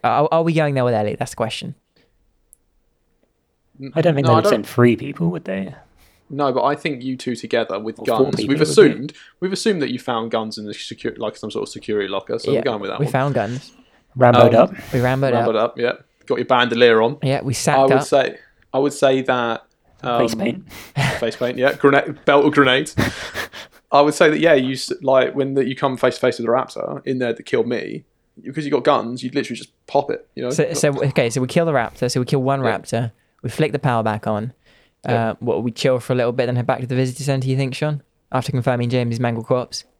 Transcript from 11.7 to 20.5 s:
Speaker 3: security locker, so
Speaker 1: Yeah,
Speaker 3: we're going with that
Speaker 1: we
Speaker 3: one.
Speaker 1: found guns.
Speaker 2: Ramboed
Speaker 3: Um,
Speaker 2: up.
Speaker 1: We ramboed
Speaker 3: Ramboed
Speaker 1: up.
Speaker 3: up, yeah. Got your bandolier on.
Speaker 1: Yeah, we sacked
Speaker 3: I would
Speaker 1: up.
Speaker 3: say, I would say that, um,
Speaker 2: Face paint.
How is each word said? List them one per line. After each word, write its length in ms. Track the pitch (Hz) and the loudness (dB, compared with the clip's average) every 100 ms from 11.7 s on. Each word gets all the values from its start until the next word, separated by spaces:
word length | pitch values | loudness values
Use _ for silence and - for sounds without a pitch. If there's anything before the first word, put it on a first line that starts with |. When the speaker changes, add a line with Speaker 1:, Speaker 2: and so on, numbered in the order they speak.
Speaker 3:
security 360 | - - 104 98 | -10 -4 -4 -2
locker, 300 | 98 - 117 | -6 -6 -6
so 120 | - | -2
Speaker 1:
Yeah, 60 | 139 | -2
Speaker 3:
we're 40 | |
going 160 | - 107 | -2 -6
with 100 | 98 | -6
that 100 | 107 | -4
Speaker 1:
we 60 | 139 | -2
Speaker 3:
one. 60 | |
Speaker 1:
found 220 | 131 139 | -2 -2
guns. 380 | 135 104 127 - _ _ _ _ 127 | -2 -4 -6 -12 _ _ _ _ 2
Speaker 2:
Ramboed 380 | 123 120 120 | 4 8 6
Speaker 3:
Um, 0 | |
Speaker 2:
up. 160 | 117 - - - | 6 4 0 -4
Speaker 1:
We 80 | 131 | -2
ramboed 320 | 123 131 135 | 0 0 0
Speaker 3:
Ramboed 240 | 117 117 110 | 0 0 0
Speaker 1:
up. 160 | 117 | 0
Speaker 3:
up, 60 | - | 0
yeah. 140 | 120 - _ _ - | -2 -4 _ _ -4
Got 120 | 120 | -4
your 80 | 117 | 2
bandolier 560 | 127 123 117 120 110 | 4 4 6 6 6
on. 160 | 113 143 | 4 0
Speaker 1:
Yeah, 200 | 135 135 | -2 -2
we 100 | 135 | -2
sacked 260 | 123 - 139 | -2 2 4
Speaker 3:
I 40 | |
would 100 | 135 | 4
Speaker 1:
up. 100 | 131 | 2
Speaker 3:
say, 340 | 143 139 131 - - _ _ | 2 2 2 -6 -20 _ _
I 60 | 131 | 0
would 140 | 139 | 0
say 300 | 139 139 135 | 2 2 4
that, 420 | 131 127 117 113 _ _ _ _ | 0 0 -2 -4 _ _ _ _
um, 180 | 127 120 | -4 0
Speaker 2:
Face 140 | 120 | 0
paint. 380 | 113 214 | -2 -4